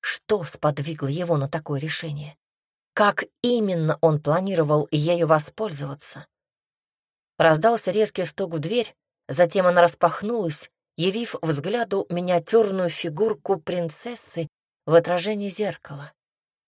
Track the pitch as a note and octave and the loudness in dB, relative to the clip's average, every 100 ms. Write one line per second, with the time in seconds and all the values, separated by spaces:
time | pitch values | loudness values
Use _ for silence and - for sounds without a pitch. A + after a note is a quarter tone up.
0 | - - - G#3+ D#3 - D3+ D3 C#3+ D#3 | -6 -6 -2 -2 -2 -2 -2 -2 -6 -4
1 | C3+ D3+ F3 D#3+ C#3 D#3+ - C#3 D#3 - | -4 -4 0 0 0 -6 -6 -6 -4 -6
2 | E3 D3 D3 - _ _ _ _ _ - | -6 -10 -12 -18 _ _ _ _ _ 2
3 | G#3 G3 - _ A#3+ A#3+ G#3 F3 D#3 D3+ | 2 2 -8 _ 0 2 2 0 0 2
4 | E3 D3+ C#3+ D#3+ F#3+ F3+ D3 D3+ - D3+ | 2 2 0 0 0 0 2 2 2 0
5 | D3+ F3 D#3+ D#3 D3 - A3 C#3+ C#3+ C#3+ | 0 0 4 2 2 -6 -6 -6 -10 -10
6 | - C#3 - _ _ _ _ _ _ _ | -14 -16 -18 _ _ _ _ _ _ _
7 | _ _ _ _ E3 D#3 A3 A#3 G3 G#3 | _ _ _ _ 4 6 4 2 0 0
8 | G#3 - E3+ - F#3+ D#3+ D3 A#3+ A3+ _ | 0 0 -6 -4 -4 -4 -2 -2 -2 _
9 | _ _ - C3+ F3 G3 F3+ F3+ E3+ - | _ _ -10 2 2 4 4 6 6 6
10 | E3+ - G#3 A#3 F3 D3+ - _ _ - | 0 0 -6 -4 -4 -6 -10 _ _ -2
11 | F3 G#3 A#3 - D#3+ C#3+ F3 A#3+ A3+ G3 | -2 -2 -6 -6 -4 -2 -2 -4 -2 -4
12 | - F3 F3+ F3 E3 A3+ G#3 F#3+ F3+ - | -4 -4 0 0 4 2 2 0 -2 -4
13 | E3+ D3+ A3 G#3+ - F#3 E3+ F3+ E3+ - | -8 -2 -2 -2 -2 -2 -2 -4 -4 -6
14 | A#3 A#3+ - - D#3 _ _ _ - E3 | -8 -8 -6 -6 -8 _ _ _ 4 4
15 | E3 F3 F#3 G#3+ G3+ F#3 G3+ - - C#3+ | 4 -2 -2 -4 -6 -4 -6 -6 -14 -16
16 | C#3+ _ _ _ _ _ | -16 _ _ _ _ _